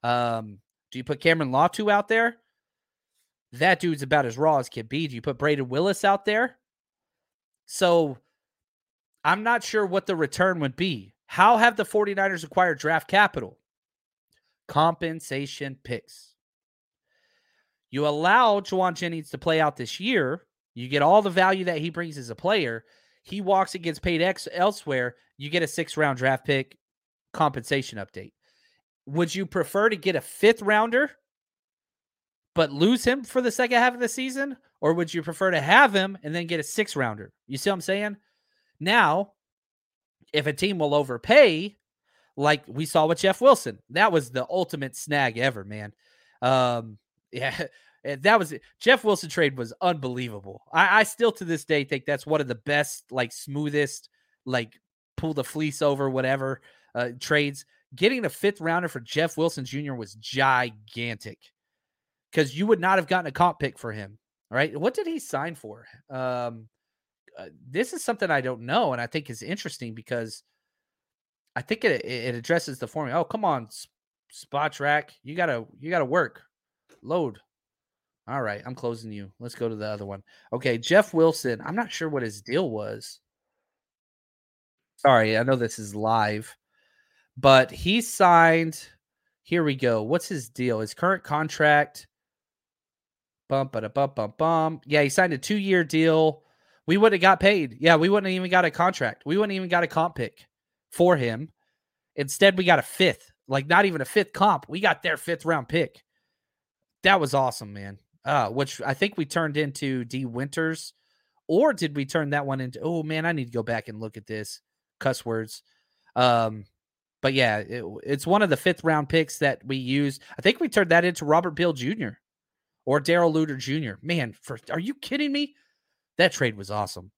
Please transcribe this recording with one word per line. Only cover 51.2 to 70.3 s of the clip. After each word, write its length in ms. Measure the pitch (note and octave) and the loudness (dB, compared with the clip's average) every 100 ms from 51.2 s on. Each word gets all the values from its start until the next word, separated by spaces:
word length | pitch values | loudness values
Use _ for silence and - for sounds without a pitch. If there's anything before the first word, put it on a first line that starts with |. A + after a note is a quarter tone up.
| A#3 | -2
to 120 | G#3 | 0
this 200 | F3+ D#3+ | -4 -6
day 200 | - D3+ | 0 -2
think 200 | C#3 C#3 | 0 -6
that's 220 | C3 C#3+ - | -4 -6 -2
one 160 | D3+ | -2
of 60 | C3+ | -2
the 60 | |
best, 560 | A2+ C#3 D3 D3 - _ | -6 -2 -2 -2 -6 _
like, 220 | B2+ A#2+ | -4 -4
smoothest, 800 | - - C#3 D3+ D3 C#3 - _ _ _ _ | -6 -10 -6 -4 -2 -2 -4 _ _ _ _
like, 340 | - B2+ A2+ _ _ _ _ - | -4 -4 -4 _ _ _ _ -8
pull 160 | E3 | -6
the 120 | D3 | -4
fleece 360 | B2+ D#3 D#3 C#3 | -6 -4 -4 0
over, 300 | D3 C#3 C#3 | 0 0 -2
whatever, 500 | C3 C3 C3+ C3+ C3 _ _ _ | -2 -2 -2 -4 -8 _ _ _
uh, 160 | A#2+ B2 B2+ | -6 -6 -6
trades. 460 | - D3+ C#3+ C#3 - _ _ | 0 0 0 -6 -18 _ _
Getting 320 | C3 G3+ B3+ F#3+ | 0 0 0 -4
a 40 | |
fifth 300 | - G3+ G3+ | -2 -2 -2
rounder 280 | D#3+ E3+ F3 | -2 -2 -2
for 120 | C3+ | -8
Jeff 380 | A#2 D3+ D#3+ - | -6 -2 -2 0
Wilson 260 | E3 D#3 | -2 -2
Junior 300 | B2+ C3 D3 | -10 -8 -8
was 200 | B2+ G#2 | -10 -12
gigantic 1200 | G#2 A2 C3+ C3+ B2+ B2 G#2+ G#2+ A#2 A#2+ A2 A2 F#2 _ _ _ _ _ _ _ _ _ | -14 -10 2 4 4 0 -8 _ -10 -8 -8 -14 -18 _ _ _ _ _ _ _ _ _
'cause 220 | - C#3+ | 0 0
you 120 | C#3 G#3 | 0 2
would 140 | G#3 | 2
not 180 | F3+ F#3+ | 4 2
have 80 | D#3+ | 2
gotten 220 | F#3 E3 | -2 -2
a 40 | |
comp 280 | C3 F3 D#3+ | 2 2 2
pick 180 | C#3 - | -6 -6
for 140 | A#2 | -10
him, 260 | G#2+ G2 G#2+ _ _ _ | -10 -12 -18 _ _ _
right? 260 | A#2+ D3+ C#3+ | -2 -2 0
What 160 | F#3+ | -4
did 120 | B3+ F4 | -4 -6
he 140 | E4 | -8
sign 340 | - C#3 D#3+ | -6 -6 -6
for? 320 | D#3 G#2+ G#2 - - _ | -10 -18 -20 -20 -20 _
Um, 580 | C3 B2+ B2 A#2+ A#2 A2 _ _ _ _ _ _ - | -8 -4 -4 -6 -10 -20 _ _ _ _ _ _ -20
uh, 100 | F2+ D2+ B2+ | -20 -20 -10
this 240 | D3 B3+ | -6 -6
is 100 | F4+ | -6
something 260 | - A#3 F#3+ | -6 -4 -2
I 100 | D3 | -2
don't 220 | B2+ B2 | -2 -8
know, 300 | A#2 F3+ G3+ | -4 -2 0
and 80 | B2+ | -2
I 60 | A#2+ | -6
think 240 | D#3 C#3+ | -8 -10
is 120 | A#2 | -14
interesting 520 | G#2+ G#2+ - - A#2+ | -10 -10 -10 -12 -14
because 480 | A2+ A2+ A#2+ A2+ | -14 -8 -6 -6